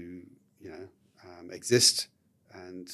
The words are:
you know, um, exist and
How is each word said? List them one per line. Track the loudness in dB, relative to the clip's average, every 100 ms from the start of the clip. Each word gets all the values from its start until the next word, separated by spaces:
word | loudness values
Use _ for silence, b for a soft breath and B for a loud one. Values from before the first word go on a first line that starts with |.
| -10 -14 -16 -20 _ _
you | -16
know, | -14 -14 _ _ _
um, | -20 -18 -14
exist | -10 4 6 8 4 -4 _ _ _ _
and | -18 -14 -14 -14